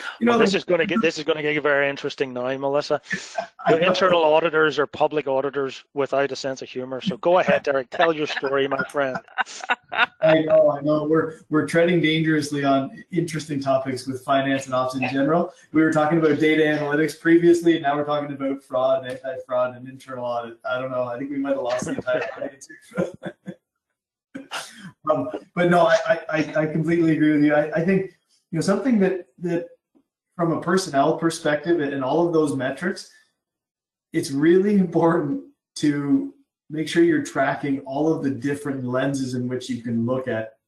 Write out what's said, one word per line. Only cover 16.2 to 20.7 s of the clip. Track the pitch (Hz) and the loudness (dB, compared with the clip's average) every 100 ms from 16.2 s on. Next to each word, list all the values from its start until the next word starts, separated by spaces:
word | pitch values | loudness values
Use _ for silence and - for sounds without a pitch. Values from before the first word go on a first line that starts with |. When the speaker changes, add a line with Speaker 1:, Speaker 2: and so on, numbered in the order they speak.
| 156 143 | 2 4
Speaker 1:
data | 156 156 | 2 4
analytics | 151 151 147 147 156 - | 2 2 0 0 -2 -2
previously, | 165 170 170 170 170 | 4 6 6 4 4
and | 156 | 2
now | 139 147 | 2 -2
we're | |
talking | 143 147 143 | 0 -2 -4
about | 135 139 139 | -6 -4 -6
fraud, | - 131 131 131 127 | -4 0 2 0 -2
anti-fraud, | 131 131 127 - 123 127 123 | -8 -8 -10 -4 -2 -2 -4
and | 131 | -16
internal | 131 135 123 | -18 -14 -8
audit. | 120 120 120 117 | -6 -6 -6 -12
I | 127 | -6